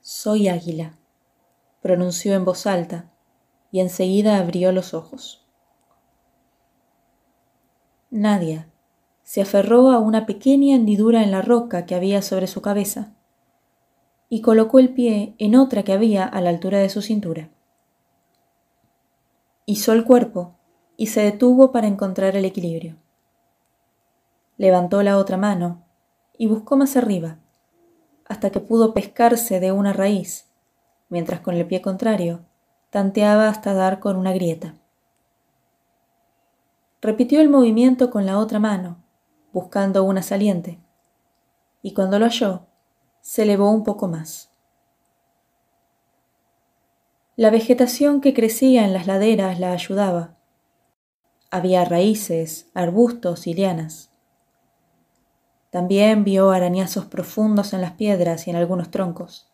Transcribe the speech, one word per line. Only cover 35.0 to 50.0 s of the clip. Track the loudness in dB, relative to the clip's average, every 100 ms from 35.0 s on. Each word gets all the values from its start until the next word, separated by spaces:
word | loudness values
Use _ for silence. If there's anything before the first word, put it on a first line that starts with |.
| _ _ _ _ _ _ _ _ _ _ _ _ _ _ _ _ _ _ _ _
Repitió | -6 -2 0 4
el | 6
movimiento | 6 4 4 4 4 0
con | 0
la | -2 -2
otra | -2 -2
mano, | -2 -2 -6 -14 _ _ _ _ _
buscando | -10 -6 -4 0 0
una | 0 -2
saliente, | -4 -2 0 -2 -6 -16 _ _ _ _ _ _ _ _ _ _
y | -10
cuando | -4 -2 2
lo |
halló, | 0 0 -4 -4 _ _ _ _ _ _
se | -10 -2
elevó | 0 2 2
un | 2
poco | -2 -6 -6
más. | -8 -12 -18 -20 _ _ _ _ _ _ _ _ _ _ _ _ _ _ _ _ _ _ _ _ _ _ _ _ _ _ _ _ 2
La | 2
vegetación | 4 2 2 2 2 0 2
que | 2
crecía | 2 -2 2 4 4 4
en |
las | 0 -2
laderas | 0 2 2 0 -4
la | -4
ayudaba. | -6 -6 -2